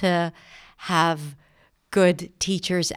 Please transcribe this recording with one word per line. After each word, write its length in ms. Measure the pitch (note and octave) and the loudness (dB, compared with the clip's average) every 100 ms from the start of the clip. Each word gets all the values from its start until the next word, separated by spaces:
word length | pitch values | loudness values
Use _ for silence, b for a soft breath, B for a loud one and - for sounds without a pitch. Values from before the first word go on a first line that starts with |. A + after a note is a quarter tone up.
to 280 | F#3+ F3 E3+ B B B B B | 0 0 -2 B B B B B
have 580 | - E3+ E3 D#3 D3+ C#3 b b b _ _ | -2 2 2 0 -8 -16 b b b _ _
good 480 | G3+ F3+ F3+ F3 _ | 2 4 2 -6 _
teachers 540 | - F#3 - F3+ E3 | -4 -4 -2 -2 -2